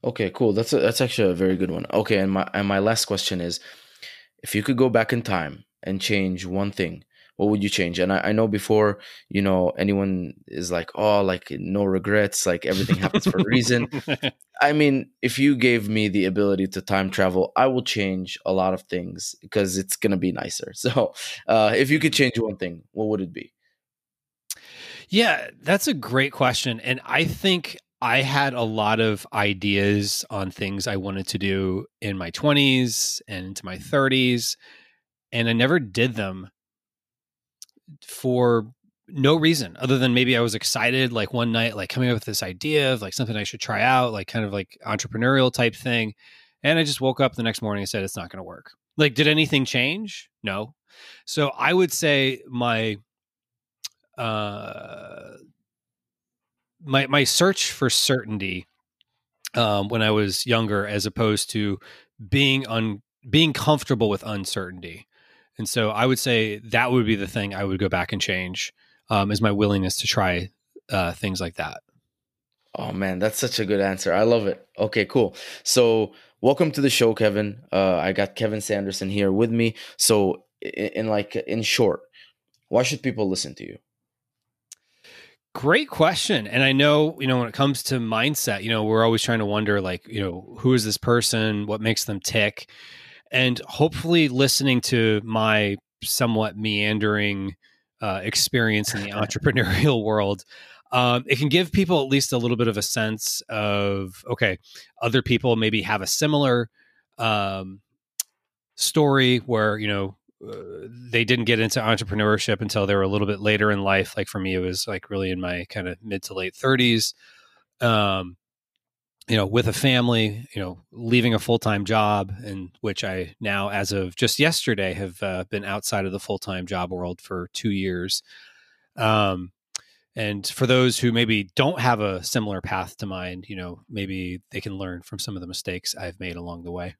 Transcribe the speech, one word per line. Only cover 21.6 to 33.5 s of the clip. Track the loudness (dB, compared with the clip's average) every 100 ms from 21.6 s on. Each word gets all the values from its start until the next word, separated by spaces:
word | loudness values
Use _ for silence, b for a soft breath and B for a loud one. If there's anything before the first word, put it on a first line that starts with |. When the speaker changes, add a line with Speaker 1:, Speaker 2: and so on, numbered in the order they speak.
| 6 4
Speaker 1:
if | 4
you | 4
could | 2
Speaker 2:
Mm-hmm. | 4
Speaker 1:
change | 2 2
one | -4 -4
thing, | -8 -8 _
what | -4 -2
would | -2
it | -4
be? | -8 -16 _ _ _ _ _ _ _ _ _ _ -16 B B B B B
Speaker 2:
Yeah, | 2 4 2 -4 -12
that's | 0 2 2
a | -2
great | 0 0 0
question. | 2 2 2 -2 -4
And | -4 -6 -2
I | 0 0
think | 0 0 0 -2 -16 _ _
I | 0 2
had | 2 0 0
a | 0
lot | -2 0 2 2
of | 2 0 -4
ideas | -2 0 0 0 2 4 2 0 -4 -6
on | -8 -8
things | -6 -8 -6 -6
I | -6
wanted | -6 -8 -6
to | -4
do | -2 0 0 -2 -6 _
in | -8 -6
my | -8
twenties | -2 2 4 4 4 2 -2 -4 -6 -10
and | -12
into | -10